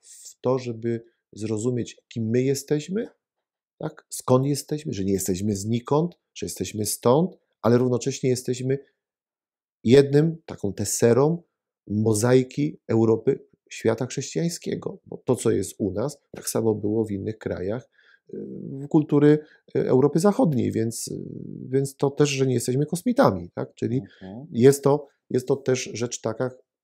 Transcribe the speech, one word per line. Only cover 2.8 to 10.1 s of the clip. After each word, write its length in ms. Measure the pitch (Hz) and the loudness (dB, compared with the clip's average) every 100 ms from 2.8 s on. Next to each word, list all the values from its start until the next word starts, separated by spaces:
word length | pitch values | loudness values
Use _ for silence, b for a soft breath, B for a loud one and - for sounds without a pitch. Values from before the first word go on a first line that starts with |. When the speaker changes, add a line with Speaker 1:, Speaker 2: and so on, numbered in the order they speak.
| 160 202 - _ _ _ _ _ _ _ | -4 -8 -8 _ _ _ _ _ _ _
Speaker 1:
tak? 280 | 156 - _ | -12 -12 _
Skąd 380 | - - 127 139 | -12 2 2 2
jesteśmy, 460 | 139 - 151 151 | -4 -6 -8 -6
że 120 | 101 | -4
nie 80 | 95 | -2
jesteśmy 440 | 95 98 90 104 98 | -2 -2 -2 -2 -4
znikąd, 640 | 107 117 - 143 175 - _ | -2 -4 0 0 0 -8 _
że 120 | - 139 | -12 -12
jesteśmy 400 | - 95 107 104 | -8 -8 -6 -6
stąd, 520 | - 120 143 180 - _ _ | 0 4 4 2 -4 _ _
ale 160 | 113 120 | 2 4
równocześnie 520 | 127 120 139 - 127 | 4 0 -4 -2 -2
jesteśmy 480 | 123 - 123 127 139 B _ _ _ _ _ _ _ _ _ | -2 -2 -4 -2 -4 B _ _ _ _ _ _ _ _ _
jednym, 520 | 113 139 135 | 6 6 8